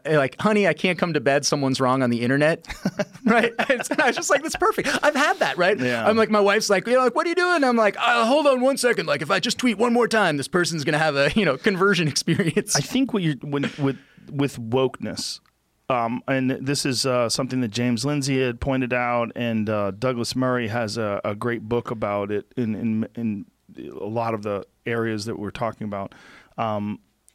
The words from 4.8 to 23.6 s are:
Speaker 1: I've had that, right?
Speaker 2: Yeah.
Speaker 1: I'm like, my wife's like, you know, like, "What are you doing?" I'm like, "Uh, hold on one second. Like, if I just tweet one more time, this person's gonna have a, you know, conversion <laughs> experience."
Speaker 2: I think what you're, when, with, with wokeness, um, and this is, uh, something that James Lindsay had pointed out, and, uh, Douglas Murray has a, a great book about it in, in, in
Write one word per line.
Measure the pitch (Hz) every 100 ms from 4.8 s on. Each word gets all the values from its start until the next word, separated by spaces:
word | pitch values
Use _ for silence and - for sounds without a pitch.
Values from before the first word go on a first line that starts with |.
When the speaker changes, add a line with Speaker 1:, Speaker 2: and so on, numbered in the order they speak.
| 262 -
Speaker 1:
I've | 302 277
had | 311 381
that, | - 170
right? | 180 220
Speaker 2:
Yeah. | 127 117 113
Speaker 1:
I'm | 220
like, | 208
my | 208
wife's | 196 214 214
like, | 185 226
you |
know, | 254 254
like, | 302
"What | 339
are |
you | 349
doing?" | 359 339
I'm | 262 233
like, | 208 -
"Uh, | 247 240 226
hold | 294 285
on | 254
one | 262 277
second. | 247 208 160
Like, | 147
if | 156
I | 190
just | 240 -
tweet | 247 190
one | 240
more | 233 226
time, | 226 180 147
this | 127
person's | 175 165 160
gonna | 139 151
have | 160 139
a, | 147
you | 220 170
know, | 131
conversion | 220 180 196 180 156
<laughs> |
experience." | - - 170 165 202 - 143
Speaker 2:
I |
think | - 254 269
what | 208
you're, | 160 127
when, | 147 143 - -
with, | 139 127 - - -
with | 143 143 123 113
wokeness, | 131 131 - - - - - _ _ _ _ -
um, | 123 117 120 -
and | 135 127
this | - 131 143 139
is, | 120 135
uh, | 123 113
something | - 127 127
that | 117
James | 113 123 113
Lindsay | 139 147 135 131
had | 127 117
pointed | 143 131 123
out, | 123 123 120 117 -
and, | 120 110 107
uh, | 107 101
Douglas | 98 127 120 113 127
Murray | 127 123 110
has | 120 107 113
a, | 107 101
a | 104 104
great | 120 117
book | 110 120 -
about | 113 107 101 101
it | 104 - -
in, | 110 104
in, | 117 110 113 117
in | 113 101 - _